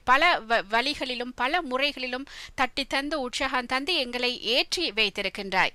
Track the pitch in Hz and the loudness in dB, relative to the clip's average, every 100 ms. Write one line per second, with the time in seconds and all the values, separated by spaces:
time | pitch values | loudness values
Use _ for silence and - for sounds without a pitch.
0 | - 262 339 320 220 226 196 226 269 285 | 4 6 6 4 2 0 2 2 2 -2
1 | 269 247 247 - 247 349 277 254 285 269 | -4 -4 -6 -4 0 0 0 0 0 -2
2 | 254 254 277 - - - 254 - 269 262 | -6 -6 -8 -14 -8 -2 -2 -2 -2 -2
3 | 285 311 247 - 269 262 240 262 277 339 | -2 -2 -4 -2 -2 -2 0 -2 0 0
4 | 240 247 247 240 208 262 240 - 302 208 | 0 -2 -2 -2 0 0 0 -2 -2 0
5 | 208 208 190 - 196 190 151 | 0 0 -4 -4 -2 2 2